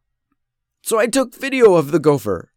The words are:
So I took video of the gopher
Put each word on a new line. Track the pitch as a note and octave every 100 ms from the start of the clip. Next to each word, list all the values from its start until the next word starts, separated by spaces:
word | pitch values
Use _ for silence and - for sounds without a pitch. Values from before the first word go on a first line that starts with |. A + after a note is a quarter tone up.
| _ _ _ _ _ _ _ _
So | - A3+
I | A#3+
took | C4+ B3+ -
video | C4+ C4 A3+ E3+
of | C#3
the | D#3
gopher | D3+ C#3+ G#2+ F2+ -